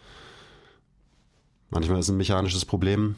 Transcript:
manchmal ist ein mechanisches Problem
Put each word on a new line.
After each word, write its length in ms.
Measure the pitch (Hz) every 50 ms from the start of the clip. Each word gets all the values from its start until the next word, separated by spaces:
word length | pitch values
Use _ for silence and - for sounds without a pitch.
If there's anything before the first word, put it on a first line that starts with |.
| - - - - - - - - - - - - - - _ _ _ _ _ _ _ _ _ _ _ _ _ _ _ _ _ _ _ -
manchmal 280 | - 80 80 82 92 92
ist 100 | 85 104
ein 80 | 98
mechanisches 480 | 95 95 - 98 92 95 92 90 92 87
Problem 500 | - - 92 92 95 101 101 107 107 104